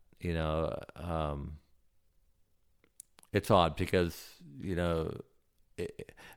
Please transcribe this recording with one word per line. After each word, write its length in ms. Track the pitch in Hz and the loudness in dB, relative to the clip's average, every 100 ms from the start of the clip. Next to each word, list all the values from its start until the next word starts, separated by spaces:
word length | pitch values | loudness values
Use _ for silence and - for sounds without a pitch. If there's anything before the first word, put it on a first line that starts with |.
| - - | -20 -8
you 140 | 87 | -2
know, 440 | 82 78 78 78 - - - | 0 0 0 0 -4 -10 -10
um, 640 | 85 80 76 71 73 76 - - _ _ _ _ _ _ _ _ _ _ _ - - - - | -4 -2 -2 -4 -8 -12 -18 -20 _ _ _ _ _ _ _ _ _ _ _ -20 -20 -20 -2
it's 180 | 104 - | 0 6
odd 260 | 98 82 76 | 6 6 2
because, 380 | 90 92 87 - - - 170 139 | 2 4 2 0 -12 -20 -18 -10
you 140 | 98 85 | -4 0
know, 420 | 87 82 78 - - _ _ _ _ - | 0 0 -2 -6 -12 _ _ _ _ -8
it, 340 | - - - - - | -8 -8 -16 -18 -20